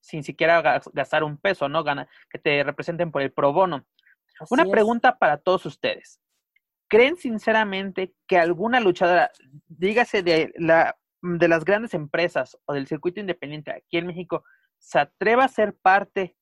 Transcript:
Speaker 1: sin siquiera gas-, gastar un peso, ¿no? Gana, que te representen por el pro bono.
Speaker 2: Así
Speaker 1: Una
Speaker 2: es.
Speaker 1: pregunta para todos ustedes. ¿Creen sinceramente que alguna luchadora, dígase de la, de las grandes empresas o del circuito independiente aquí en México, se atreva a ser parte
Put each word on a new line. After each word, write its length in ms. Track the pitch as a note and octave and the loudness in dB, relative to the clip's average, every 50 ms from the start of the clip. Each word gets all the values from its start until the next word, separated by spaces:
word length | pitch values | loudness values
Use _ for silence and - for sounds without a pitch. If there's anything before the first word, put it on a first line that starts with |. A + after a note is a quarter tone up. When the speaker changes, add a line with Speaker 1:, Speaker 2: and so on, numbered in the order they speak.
Speaker 1:
sin 220 | _ - - D#3+ C#3 | _ -12 -12 -10 -10
siquiera 400 | - C#3+ - D#3+ D#3+ E3+ E3+ D3+ | -10 -4 0 2 4 4 4 4
gas-, 280 | D3+ C3 C#3 - - - | 2 0 0 -4 -6 -6
gastar 300 | - C3+ - - D#3 D#3 | -6 -4 -2 -2 -2 -2
un 140 | D3+ D3 | -2 -6
peso, 320 | - - G3 F#3 - C#3+ C#3 | -4 -4 -4 -2 -2 -4 -4
¿no? 160 | C#3+ E3 D#3 | -4 -4 -4
Gana, 240 | D3 C#3+ C#3 C3+ - _ _ _ _ | -4 -4 -6 -8 -12 _ _ _ _
que 80 | - - | -18 -4
te 240 | - D#3 C#3+ C#3+ C#3 | -2 0 0 0 0
representen 480 | C#3+ D3 - C#3+ - E3 E3 F3 E3 | -2 -4 -6 -8 -8 -6 -4 -6 -4
por 120 | - C#3+ C#3 | -2 -4 -4
el 100 | C3+ - | -4 -2
pro 200 | - C#3+ C#3 C#3+ | 0 0 0 2
bono. 340 | F3 F#3+ F3+ D#3 C3 - _ _ _ _ _ _ _ _ _ _ _ | 2 0 0 -2 -6 -10 _ _ _ _ _ _ _ _ _ _ _
Speaker 2:
Así 120 | D#3 - A#3+ | -6 -2 2
Speaker 1:
Una 120 | C4 E4 | 2 2
Speaker 2:
es. 60 | - | 4
Speaker 1:
pregunta 480 | G3 A3 G#3 G#3+ A#3+ A#3 - B3+ B3 - | 4 2 2 2 2 2 2 2 2 2
para 200 | - D#3+ D3 D3 | 0 0 0 0
todos 260 | - F#3 F#3 F3+ - | 0 0 -2 0 -2
ustedes. 540 | E3 - - - A#2 - - - - _ _ _ _ _ _ _ _ _ _ _ _ _ _ _ _ | -8 -12 -6 -4 -4 -4 -6 -10 -18 _ _ _ _ _ _ _ _ _ _ _ _ _ _ _ _
¿Creen 280 | - A3+ B3 C#4 F4 | 4 4 4 4 2
sinceramente 1000 | - - B3+ A3+ G#3 - A3+ A3 A3 A3 G3+ F#3+ F#3+ G3 G3 F#3 - F#3+ - - _ _ | -2 -6 -6 -8 -4 -2 0 2 2 0 0 -4 -6 -8 -8 -6 -8 -8 -8 -10 _ _
que 100 | - F#3+ | 0 2
alguna 420 | F3+ E3 E3+ F3 E3+ G#3 A3+ B3 B3+ | 2 4 2 0 -2 -2 0 0 2
luchadora, 520 | A3+ F#3 F3 - F#3+ E3+ F3+ F3 F3+ - - _ _ _ C#3 D3 _ | 2 2 2 2 2 2 4 2 2 0 -2 _ _ _ -20 -20 _
dígase 560 | _ E3 - F3 G3 G#3+ A#3 A#3+ - - G#3 F3 | _ -10 -4 -4 0 0 0 0 0 0 -2 0
de 300 | F3 E3 D#3+ D3+ - - | 2 2 2 0 -2 -4
la, 420 | - E3+ D#3+ E3 E3 D3+ - - - _ _ _ _ - | -4 0 2 4 4 4 2 -2 -8 _ _ _ _ -8
de 260 | F3+ F3 E3 F3 E3 | -6 0 2 2 2
las 160 | E3 E3 D#3 | 2 2 2
grandes 300 | F3 G3+ G#3+ A#3 A#3 - | 0 0 0 -2 -6 -8
empresas 640 | E3 D3+ C3+ - E3 E3+ E3+ - D3+ B2+ - - _ _ | -8 -8 -4 -4 -2 -2 -2 -2 -4 -6 -6 -10 _ _
o 80 | - C#3+ | -6 -6
del 120 | C#3 C3+ | -6 -6
circuito 320 | - D#3+ D3 - F3+ F3 G#3 | -6 -8 -6 -6 -6 -6 -6
independiente 540 | G3+ F#3 E3 - - C#3+ D3+ D3+ D3 C#3 - | -8 -8 -8 -8 -10 -12 -14 -14 -12 -12 -14
aquí 240 | - - _ - | -14 -12 _ -6
en 100 | E3+ E3+ | -6 -6
México, 380 | F3+ E3+ F3+ F3+ - F3 D#3 - _ _ _ _ _ _ _ | -6 -10 -12 -10 -8 -8 -10 -10 _ _ _ _ _ _ _
se 200 | _ _ - D#3+ | _ _ 0 0
atreva 460 | D3 - _ _ G3 G#3+ A#3 B3+ C4+ | 0 0 _ _ 0 2 2 4 2
a 40 | B3+ | 0
ser 260 | - - G#3+ G3+ G3 | 0 -2 -2 -2 -4
parte 600 | - _ F#3 F#3+ G3+ G3+ - _ G3 F#3+ F3+ - _ | 0 _ 4 4 4 2 -2 _ -6 -6 -6 -8 _